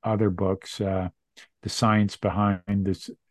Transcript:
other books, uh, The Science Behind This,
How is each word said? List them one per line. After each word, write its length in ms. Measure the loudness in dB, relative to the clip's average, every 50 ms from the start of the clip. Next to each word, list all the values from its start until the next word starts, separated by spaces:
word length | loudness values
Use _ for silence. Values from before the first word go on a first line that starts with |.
| -4
other 260 | -2 0 2 2 0
books, 500 | 0 0 0 -2 -2 -2 -6 -14 -8 -6
uh, 280 | -4 -2 -2 -2 -2 -4 -8 _ _ _ _ -20 -20 _ _ _
The 80 | -10 -8
Science 480 | -2 2 2 4 6 4 4 2 0 -2
Behind 440 | -2 -2 0 2 2 2 0 -2 -2 -4
This, 440 | -2 -2 0 0 -2 -4 -6 -18 -18 _ _ _